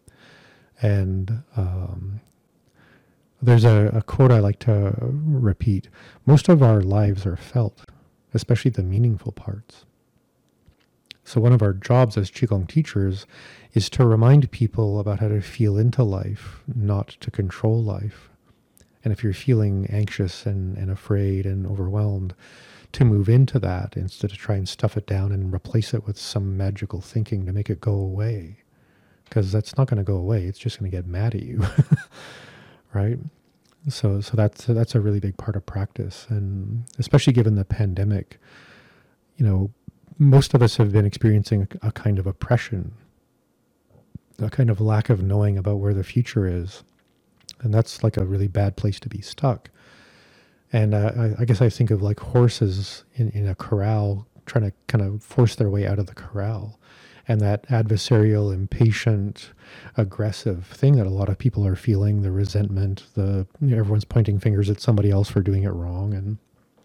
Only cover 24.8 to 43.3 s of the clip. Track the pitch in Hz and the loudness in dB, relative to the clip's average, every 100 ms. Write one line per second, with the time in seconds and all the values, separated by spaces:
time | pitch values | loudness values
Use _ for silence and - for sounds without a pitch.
24.8 | 113 107 - 98 98 98 92 92 - 113 | -4 -4 -4 -4 -2 -2 -4 -6 -2 -2
25.8 | - 113 104 98 - 104 98 95 98 101 | -2 -4 -6 -10 -8 -6 -4 -2 -4 -4
26.8 | 104 - - 113 104 101 92 98 101 98 | -8 -10 -6 -6 -4 -4 -4 -4 -4 -4
27.8 | 113 101 95 95 110 107 80 101 _ _ | -2 -2 -2 -4 -4 -4 -10 -18 _ _
28.8 | _ _ _ _ _ 110 95 107 - - | _ _ _ _ _ -2 0 -2 -2 -2
29.8 | 131 107 95 95 90 110 90 - 117 - | 0 0 0 -2 0 -2 -2 -6 -8 -6
30.8 | 95 90 90 90 113 104 - 113 95 - | -6 -6 -6 -4 -4 -4 -6 -4 0 0
31.8 | - - - - - - - - - _ | 2 -2 -4 -20 -20 -20 -20 -20 -20 _
32.8 | _ 101 104 127 - - _ _ _ _ | _ -2 -2 -4 -10 -18 _ _ _ _
33.8 | 151 - 104 98 104 110 104 - - 113 | -10 -2 -2 -2 -2 2 2 0 -2 0
34.8 | 113 113 104 101 98 - - 98 - 98 | 2 2 0 0 -2 -6 -6 -8 -6 -6
35.8 | 95 - 95 - - 104 98 98 98 117 | -6 -6 -10 -12 -6 -6 -4 -6 -6 -8
36.8 | 120 - - 120 - 120 110 104 98 - | -8 -8 0 2 4 4 4 2 0 -2
37.8 | 101 92 98 101 - - _ - - - | -2 -2 -2 -2 -4 -18 _ -20 -20 -20
38.8 | _ _ _ _ _ - 113 95 101 - | _ _ _ _ _ -2 0 0 -2 -8
39.8 | - - _ - 143 135 - 123 113 - | -20 -20 _ 2 6 6 6 4 4 4
40.8 | 104 104 101 - 113 107 - 104 95 - | 2 4 2 2 2 2 2 0 -2 -4
41.8 | 110 - 107 98 92 - - 123 - 92 | -6 -4 -2 -2 -2 -6 -2 -2 -2 -8
42.8 | 85 104 _ _ _ | -8 -14 _ _ _